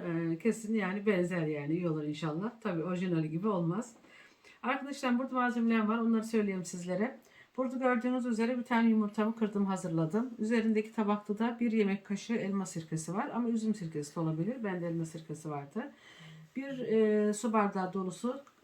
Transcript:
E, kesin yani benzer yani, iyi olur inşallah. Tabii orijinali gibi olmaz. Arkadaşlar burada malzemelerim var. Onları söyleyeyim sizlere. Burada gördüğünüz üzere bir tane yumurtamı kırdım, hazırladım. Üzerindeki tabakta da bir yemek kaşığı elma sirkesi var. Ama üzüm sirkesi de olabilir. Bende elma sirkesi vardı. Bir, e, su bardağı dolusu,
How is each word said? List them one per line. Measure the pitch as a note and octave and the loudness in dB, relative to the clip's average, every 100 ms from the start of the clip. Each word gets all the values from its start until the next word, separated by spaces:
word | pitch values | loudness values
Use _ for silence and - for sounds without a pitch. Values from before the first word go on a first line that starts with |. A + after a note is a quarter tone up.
| F3+ | -4
E, | E3 E3 E3 | -2 0 0
kesin | A3+ G#3+ G#3 | 0 0 0
yani | A3 F#3 G3+ G3+ | 0 0 0 2
benzer | F#3+ F3 F3+ D3+ | 2 2 0 0
yani, | D3 C#3+ | -2 -2
iyi | E3+ F3 | 0 0
olur | D#3 | 0
inşallah. | D3+ D3 D#3+ D#3 G#3+ - | -2 -2 -2 -2 -4 -4
Tabii | G#3 E3+ | -4 -2
orijinali | E3 F3+ F#3 E3 D#3 | -2 -2 0 0 0
gibi | D#3+ G#3+ | 0 0
olmaz. | F#3+ E3 F#3 - - - - - _ - - | 2 2 0 -4 -10 -20 -20 -20 _ -20 -8
Arkadaşlar | A3+ C#4 C#4 C#4+ B3+ A#3+ | -4 -2 -4 -4 0 2
burada | C4 B3+ | 2 0
malzemelerim | A#3+ A#3 A3+ A3+ G#3 | 2 2 4 4 4
var. | A3+ | 2
Onları | A3+ A3+ | 2 2
söyleyeyim | G#3+ A3+ G3+ F#3 E3+ | 2 2 2 -2 -6
sizlere. | F3+ F3 F3+ A#3+ C4 - - - - | -8 -4 0 -2 -4 -18 -20 -10 -4
Burada | C4 B3+ | -4 0
gördüğünüz | B3+ B3 B3 B3+ B3 | 2 2 2 0 0
üzere | A3 A#3 B3+ | 2 2 0
bir | |
tane | A#3 A#3 A3+ | 0 4 6
yumurtamı | A3 G#3 G#3+ G#3+ A3+ | 6 2 2 0 2
kırdım, | G#3+ G3+ G3 | 0 2 0
hazırladım. | F#3 F3+ E3 D#3 G#3+ B3+ - | 0 0 0 2 2 -2 -2
Üzerindeki | G#3+ A#3 A3 G#3+ G#3+ | 0 2 4 2 0
tabakta | - G#3 G#3 - G3+ | 0 0 0 -2 -2
da | A#3 A#3 | -2 0
bir | A#3+ | 2
yemek | A3 G3 G3 - | 2 2 0 -4
kaşığı | G3 - A#3 | -6 -2 -4
elma | G3 G3 F#3 | -2 -2 -4
sirkesi | E3+ D#3+ D#3+ - | -6 -6 -6 -4
var. | F#3+ D4 | -4 -2
Ama | A3+ A#3+ | -2 -2
üzüm | A3+ A3 G#3 | 0 0 -2
sirkesi | E3 D3+ D3 - | -4 -6 -6 -2
de | |
olabilir. | D#3+ D#3+ F3+ C4 | -2 0 -2 -4
Bende | G#3 F3+ E3+ | -4 -4 -4
elma | E3 D#3+ | -4 -4
sirkesi | D#3+ - D3+ D#3 | -8 -12 -10 -8
vardı. | C#3+ C#3+ G#3+ C#4+ - - - D#3+ - - - | -8 -8 -8 -8 -10 -20 -20 -20 -20 -14 -8
Bir, | C4+ C4 | -8 -6
e, | A#3+ A3 G#3+ G#3+ G#3 | 0 4 6 6 4
su | G#3 A#3+ | 2 2
bardağı | A3 G3 F#3+ F3+ | 2 2 2 -2
dolusu, | G3 F#3 E3+ A#3+ C4+ - _ | -2 -4 -4 -4 -6 -10 _